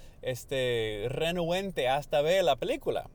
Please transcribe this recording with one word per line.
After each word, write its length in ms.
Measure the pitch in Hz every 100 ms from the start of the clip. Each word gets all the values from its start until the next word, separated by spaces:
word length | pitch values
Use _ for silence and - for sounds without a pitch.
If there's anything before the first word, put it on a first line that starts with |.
| - -
Este, 840 | 127 123 - 135 127 117 110 107 117
renuente 800 | 135 160 180 165 180 196 160 127
hasta 340 | 139 - 151
ver 220 | 151 190
la 120 | 170 135
película. 520 | 185 294 - 107 -